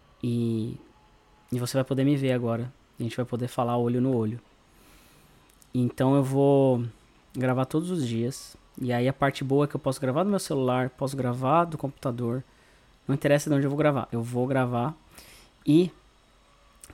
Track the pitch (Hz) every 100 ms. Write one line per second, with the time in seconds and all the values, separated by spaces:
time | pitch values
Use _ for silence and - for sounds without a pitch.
0 | _ _ 123 117 117 113 110 127 - _
1 | _ _ _ _ _ 127 120 135 127 131
2 | 135 143 135 127 120 117 123 - _ -
3 | 120 - 120 120 120 - 120 120 120 123
4 | 127 127 107 117 - _ _ _ - -
5 | - - _ _ _ _ _ 127 120 -
6 | 131 139 131 135 139 139 135 123 120 -
7 | _ _ _ - 127 127 131 156 175 180
8 | 127 113 117 139 - - _ - 127 120
9 | 123 135 139 - 131 139 143 139 139 131
10 | 131 131 190 196 - 147 127 127 127 -
11 | 135 135 127 123 131 160 170 156 139 -
12 | 139 120 120 123 - _ _ _ _ _
13 | - 139 147 143 151 143 139 143 151 139
14 | - 117 117 123 127 135 123 123 120 160
15 | - - - - - _ - 151 180 -
16 | _ _ _ _ _ _ _ _ -